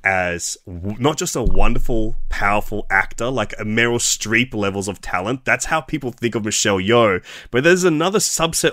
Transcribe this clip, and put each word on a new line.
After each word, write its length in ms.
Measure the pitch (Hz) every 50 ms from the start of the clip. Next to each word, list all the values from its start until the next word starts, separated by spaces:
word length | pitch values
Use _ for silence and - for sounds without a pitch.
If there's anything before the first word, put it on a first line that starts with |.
| -
as 520 | 98 95 92 90 87 87 85 - - - - _
w-, 300 | 101 90 85 90 101 107 120
not 180 | 123 147 156 -
just 160 | 180 170 -
a 80 | 147
wonderful, 720 | 113 95 - - - 120 120 - - - - 85 85 82 - - - -
powerful 580 | - - 104 101 104 104 - - 110 104 - -
actor, 400 | 98 95 - - - - 117 123
like 240 | 135 117 107 - -
a 100 | - 107
Meryl 340 | 107 107 117 117 120 120 117
Streep 560 | - - - - - 104 113 117 127 127 117
levels 320 | 107 101 98 95 101 95
of 140 | 104 92 -
talent. 440 | - - - 90 92 110 135 135 -
That's 200 | 113 117 127 -
how 160 | - 160 160
people 320 | 156 - 160 143 131 120
think 240 | - - 117 117 104
of 80 | 113 104
Michelle 340 | 107 - - - 107 98 95
Yeoh. 420 | 92 101 117 117 113 104 - 110 - - - - - -
But 140 | - 123 143
there's 180 | 170 185 180
another 380 | 180 175 156 151 165 190 202 196
subset 500 | - - - - 165 165 - - - 151